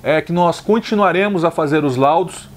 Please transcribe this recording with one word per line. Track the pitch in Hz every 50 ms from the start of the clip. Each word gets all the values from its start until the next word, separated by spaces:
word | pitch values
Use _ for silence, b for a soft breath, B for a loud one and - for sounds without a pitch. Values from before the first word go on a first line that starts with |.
é, | - 123 151 156
que | 156 -
nós | 170 175 175 175 160 -
continuaremos | - - 208 233 220 - 226 208 202 180 165 180 202 208 202 175 160
a | 165
fazer | 165 - 160 147 151 156 151
os | 143 127
laudos. | 123 135 143 160 180 185 165 - - - - -